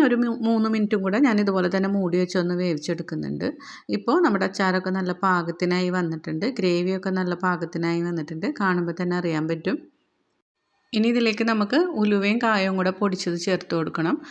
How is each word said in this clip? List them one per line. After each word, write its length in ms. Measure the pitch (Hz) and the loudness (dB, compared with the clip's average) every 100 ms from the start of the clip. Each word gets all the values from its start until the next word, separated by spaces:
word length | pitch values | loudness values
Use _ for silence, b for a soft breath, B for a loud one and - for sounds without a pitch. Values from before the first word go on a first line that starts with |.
ഒരു 140 | 277 240 | 6 4
മൂ-, 240 | 240 233 | 2 0
മൂന്ന് 260 | 220 226 220 | 2 2 2
മിനിറ്റും 300 | 220 208 214 | 2 2 2
കൂടെ 180 | 190 208 | 2 4
ഞാൻ 180 | 277 208 | 4 4
ഇതുപോലെ 300 | 202 190 180 | 2 2 2
തന്നെ 200 | 190 190 | 2 0
മൂടി 280 | 202 185 175 | 0 2 2
വെച്ച് 200 | 180 185 | 2 0
ഒന്ന് 200 | 175 175 | 0 0
വേവിച്ചെടുക്കുന്നുണ്ട്. 880 | 180 156 151 170 - 156 151 147 185 - B B - | 0 -2 -2 -6 -4 -6 -6 -4 -4 -6 B B -6
ഇപ്പോൾ 280 | 208 - 330 | -4 0 2
നമ്മുടെ 240 | 320 196 190 | 4 2 0
അച്ചാറൊക്കെ 480 | 190 190 185 185 | 0 0 0 0
നല്ല 200 | 190 185 180 | -2 -2 0
പാകത്തിനായി 720 | 196 180 165 165 180 180 180 | 2 2 0 -2 0 0 0
വന്നിട്ടുണ്ട്. 560 | 180 170 156 160 156 208 262 | 0 -2 -4 -6 -4 -4 0
ഗ്രേവിയൊക്കെ 580 | 185 175 180 185 190 | 0 2 0 -2 -2
നല്ല 200 | 185 180 175 | -2 -2 0
പാകത്തിനായി 680 | 185 175 165 170 170 170 | -2 -2 -4 -2 -2 0
വന്നിട്ടുണ്ട്. 440 | 175 170 151 160 202 | -2 -4 -6 -6 -6
കാണുമ്പോൾ 420 | 294 196 175 170 165 | -2 0 0 0 -2
തന്നെ 220 | 180 180 | -2 -2
അറിയാൻ 280 | 175 156 156 | -2 -2 -2
പറ്റും. 300 | 165 165 277 - _ _ _ _ _ _ _ _ _ _ | -2 -2 -4 -8 _ _ _ _ _ _ _ _ _ _
ഇനി 140 | 220 226 | 0 2
ഇതിലേക്ക് 340 | 240 226 214 | 2 0 0
നമുക്ക് 340 | 226 220 202 277 359 269 | 0 0 2 2 0 0
ഉലുവയും 440 | 208 202 196 226 | 2 2 2 2
കായവും 360 | 226 214 190 190 | 2 2 2 0
കൂടെ 160 | 185 | 0
പൊടിച്ചത് 460 | 185 202 180 185 170 | 0 -2 0 -2 -2
ചേർത്ത് 360 | 185 180 - | 0 -2 -2
കൊടുക്കണം. 420 | 170 160 165 165 262 B | -2 -2 -2 -2 -2 B